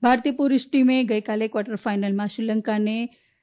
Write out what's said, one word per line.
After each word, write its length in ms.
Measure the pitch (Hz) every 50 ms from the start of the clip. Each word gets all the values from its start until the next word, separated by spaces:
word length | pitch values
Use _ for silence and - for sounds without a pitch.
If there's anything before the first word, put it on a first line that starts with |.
ભારતીય 300 | 247 240 254 240 - 294
પુરુષ 380 | 247 285 285 277 269 247 - -
ટીમે 320 | - 269 254 254 262 262 247
ગઈકાલે 440 | 208 214 214 208 - 214 214 220
ક્વાર્ટર 280 | 214 - 214 202 247 220
ફાઇનલમાં 520 | 196 - 226 202 202 202 202 196 202 208
શ્રીલંકાને 840 | 202 - - 226 226 214 220 214 226 214 214 214 214 220 226 233 247 - _ _ _ _ _